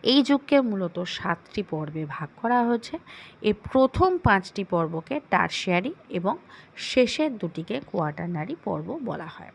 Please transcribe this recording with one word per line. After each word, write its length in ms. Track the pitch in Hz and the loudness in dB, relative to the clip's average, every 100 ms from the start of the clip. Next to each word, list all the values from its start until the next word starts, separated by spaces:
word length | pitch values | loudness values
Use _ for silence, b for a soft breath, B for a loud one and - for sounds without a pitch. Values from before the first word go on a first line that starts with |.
এই 200 | - 269 | 4 4
যুগকে 380 | 262 277 - 277 | 4 0 4 2
মূলত 360 | 247 196 180 175 180 - | 4 -2 -4 -4 -8 -6
সাতটি 460 | 180 170 - - | -4 -4 -6 -8
পর্বে 440 | 190 156 151 156 151 | -6 -6 -6 -6 -8
ভাগ 200 | - 151 - | -8 -12 -6
করা 160 | 226 247 233 | 0 2 2
হয়েছে। 320 | 240 - 320 B B B B | 0 -2 -12 B B B B
এই 120 | 214 | -2
প্রথম 640 | 208 - 262 262 - 370 359 | -2 0 4 4 4 2 4
পাঁচটি 460 | - 196 185 - | 6 4 2 -8
পর্বকে 560 | 190 175 165 165 - 285 - | -2 0 0 -4 -6 -8 0
টারশিয়ারি 640 | 185 165 - - 175 214 370 - | 2 2 -2 0 0 0 -10 -8
এবং 260 | 180 180 302 - B B - | -4 -2 -4 -10 B B -14
শেষের 540 | - - 247 - 311 220 | -2 2 2 2 -2 -2
দুটিকে 420 | 170 - 165 240 - | -8 -8 -6 -8 -4
কোয়াটারনারি 680 | 202 151 147 170 170 165 330 | -2 -2 -4 -6 -6 -6 -8
পর্ব 340 | - 160 165 311 | -6 -6 -6 -8
বলা 220 | 233 - 160 | -6 -8 -10
হয়। 260 | - - | -16 -20